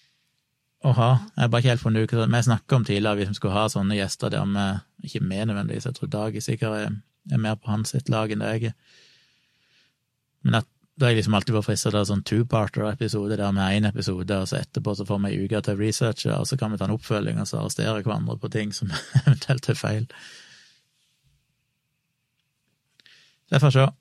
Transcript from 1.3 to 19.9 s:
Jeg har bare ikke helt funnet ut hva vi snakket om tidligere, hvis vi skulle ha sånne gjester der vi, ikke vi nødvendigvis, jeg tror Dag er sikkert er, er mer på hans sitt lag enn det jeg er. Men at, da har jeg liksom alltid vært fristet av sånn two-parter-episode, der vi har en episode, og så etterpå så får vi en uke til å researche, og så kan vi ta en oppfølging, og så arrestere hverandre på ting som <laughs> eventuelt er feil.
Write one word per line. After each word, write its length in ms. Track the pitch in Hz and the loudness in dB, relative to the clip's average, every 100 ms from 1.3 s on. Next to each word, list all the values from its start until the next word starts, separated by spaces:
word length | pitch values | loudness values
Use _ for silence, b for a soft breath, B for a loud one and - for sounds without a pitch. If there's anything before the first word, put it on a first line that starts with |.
| - | 0
Jeg 40 | |
har 80 | 120 | 2
bare 140 | 120 | 4
ikke 80 | 127 | 4
helt 80 | 120 | 2
funnet 220 | 117 110 | 2 2
ut 80 | 110 | 2
hva 160 | 117 113 | 2 2
vi 140 | 120 | 4
snakket 300 | 113 113 - 135 | 4 2 4 2
om 80 | |
tidligere, 320 | 107 101 107 104 | 2 0 2 0
hvis 120 | 98 | -2
vi 60 | |
skulle 200 | 104 101 | -2 0
ha 120 | 98 107 | 2 0
sånne 280 | 101 98 104 | 0 0 0
gjester 340 | 95 - - | -2 -2 -2
der 140 | 104 | 0
vi, 360 | 98 98 98 95 - _ - | 0 0 0 -2 -6 _ -8
ikke 120 | 107 95 | -4 -4
vi 160 | 95 | -2
nødvendigvis, 400 | 110 101 110 98 - | -2 -2 -4 -4 -6
jeg 80 | |
tror 160 | 123 101 | -6 -6
Dag 260 | 104 110 107 | -4 -4 -4
er 40 | |
sikkert 360 | - 113 113 107 107 | -4 -4 -2 -4 -4
er, 60 | 104 - _ - | -6 -12 _ -2
er 60 | 131 | -2
mer 160 | 107 107 | 0 -4
på 100 | - | -2
hans 180 | 107 107 | -2 -2
sitt 180 | 131 131 | -4 -2
lag 200 | 113 110 | -2 -2
enn 80 | 107 | -2
det 120 | 107 | -4
jeg 120 | 113 | -2
er. 100 | 113 - b b b b b b b b b b b b _ _ _ _ | -4 -6 b b b b b b b b b b b b _ _ _ _
Men 100 | - 117 | 0 0
at, 100 | - _ _ - | 0 _ _ 0
da 80 | 123 | 2
har 60 | |
jeg 80 | 113 | 2
liksom 100 | 95 | 2
alltid 200 | 104 95 | 2 2
vært 100 | 110 | 0
fristet 300 | 104 104 - | 0 -2 0
av 100 | 104 | 0
sånn 180 | 98 101 | 0 -2
two-parter-episode, 1120 | - 107 117 113 101 - 107 104 110 107 104 104 | 0 0 2 0 0 -2 -4 -2 -4 -2 -2 -2
der 140 | 101 | 0
vi 60 | 98 | 2
har 140 | 95 | 2
en 120 | 104 107 | 2 2
episode, 440 | 104 98 90 92 98 | 0 -4 -4 -2 -2
og 100 | 92 | -2
så 120 | 98 | -4
etterpå 340 | - 113 107 | -4 -4 -4
så 120 | 101 101 | -4 -2
får 160 | 101 | -2
vi 100 | 101 | -2
en 120 | 98 98 | -2 -2
uke 140 | 107 | -2
til 120 | 107 | -2
å 40 | 101 | 0
researche, 500 | 107 - 117 - 113 101 | 0 0 0 0 -2 -2
og 60 | 104 | -2
så 120 | 135 | -2
kan 120 | 107 | -2
vi 60 | 104 | -2
ta 80 | |
en 60 | 98 110 | -2 -2
oppfølging, 420 | - 107 107 110 | -2 -2 -2 -2
og 60 | 101 | -4
så 100 | 110 | -4
arrestere 400 | 104 - 107 107 | -4 -2 -2 0
hverandre 340 | 110 107 110 107 | -2 -2 -2 -4
på 120 | - | -4
ting 220 | 110 104 | -4 -4
som 180 | - 98 80 - | -4 -6 -6 -2
<laughs> 200 | 139 - | 2 4
eventuelt 420 | 135 - 131 - | 4 2 -2 0
er 40 | |
feil. 320 | 110 107 | -2 0